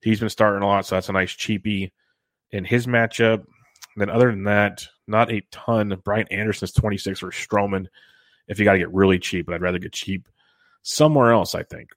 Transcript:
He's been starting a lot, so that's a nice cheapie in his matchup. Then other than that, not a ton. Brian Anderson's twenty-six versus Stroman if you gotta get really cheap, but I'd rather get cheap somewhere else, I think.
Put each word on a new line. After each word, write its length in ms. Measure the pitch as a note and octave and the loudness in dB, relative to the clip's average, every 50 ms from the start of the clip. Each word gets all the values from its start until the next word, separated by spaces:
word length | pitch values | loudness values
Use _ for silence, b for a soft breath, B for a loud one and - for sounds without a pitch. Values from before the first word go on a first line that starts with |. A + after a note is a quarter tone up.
He's 180 | - A2+ A2 G#2+ | 0 0 0 0
been 120 | A#2 G#2+ | -2 -6
starting 320 | - - A2 G#2+ G2+ G2 | 0 2 2 2 2 2
a 40 | G2+ | 0
lot, 200 | G2 G2+ G2 F#2 | 2 0 0 0
so 100 | - F#2+ | -2 -4
that's 140 | F#2 - - | -4 -4 -2
a 20 | |
nice 240 | G2 F#2+ F#2+ F2+ - | -2 -2 -2 -2 -4
cheapie 560 | - - - A2 G2 _ G#2+ G#2 G2 F#2+ F#2 _ _ _ _ _ _ _ _ _ _ _ _ | -10 -6 -4 -4 -4 _ -4 -4 -4 -6 -8 _ _ _ _ _ _ _ _ _ _ _ _
in 140 | - G2+ F#2 | -10 -8 -4
his 220 | - A#2 A#2+ A#2 | 0 -2 -2 0
matchup. 580 | B2+ B2 A#2 A2+ A2+ - - A#2 A2 A2+ G#2+ - _ b b b b b b - _ _ | 0 0 0 0 0 0 0 2 2 2 0 -4 _ b b b b b b -20 _ _
Then 140 | G#2 G2+ G2 | -4 -4 0
other 220 | - A#2 B2 B2 | 2 2 2 2
than 140 | A2+ G2 F#2+ | 2 -2 -2
that, 420 | G#2 G#2 G#2 G#2 G2+ F#2+ - - - _ _ _ | 0 2 2 2 0 -2 -8 -18 -20 _ _ _
not 240 | - G#2+ A2 A#2 A2 | -2 2 2 2 2
a 120 | A#2 G2+ - _ | 0 -6 -6 _
ton. 480 | - - - - A#2 A2 G#2+ G#2 G2 F#2 | -20 -12 -4 -2 0 0 0 -2 -4 -6
Brian 240 | _ G2+ G2+ A2 G#2+ - | _ -2 -2 -2 -2 -4
Anderson's 420 | G2 G2+ G#2+ A2 G2+ - - F#2 | -6 -4 -4 -4 -4 -4 -6 -2
twenty-six 480 | - - - G#2+ G2+ G2 - G2+ F#2+ - | -2 0 0 0 -4 -4 -6 -8 -8 -8
versus 260 | - F#2 - - - | -10 -12 -12 -12 -8
Stroman 400 | - - G2+ G2+ G2+ G2 F#2+ F#2+ F2+ b b b b b b b b b b b b | -2 -2 0 0 0 -2 -6 -6 -8 b b b b b b b b b b b b
if 100 | G#2 F#2+ | -2 2
you 60 | G#2 | 4
gotta 140 | G2+ G2 F#2+ | 4 4 4
get 140 | E2+ E2 | 2 0
really 260 | F2 F#2+ G2 F#2+ F#2+ F2+ | 2 4 4 6 4 2
cheap, 260 | - - - F2+ E2 | 0 -4 -6 -6 -6
but 100 | - F2 | -6 -6
I'd 60 | E2 | -4
rather 180 | F2+ F2+ F2+ F2+ | -4 -2 -4 -4
get 140 | F#2 - | -6 -8
cheap 340 | - - - - F#2+ F#2 - _ _ _ _ _ _ _ _ _ _ _ | -12 -12 -8 -8 -8 -8 -10 _ _ _ _ _ _ _ _ _ _ _
somewhere 500 | _ - - - D3+ D#3 D#3 C#3+ B2 A#2 | _ -10 2 4 4 6 6 6 6 6
else, 220 | A#2 G#2+ F2+ - - | 6 4 2 0 -6
I 80 | E2+ | -8
think. 280 | E2 _ - D#2 F2 _ _ | -10 _ -14 -18 -18 _ _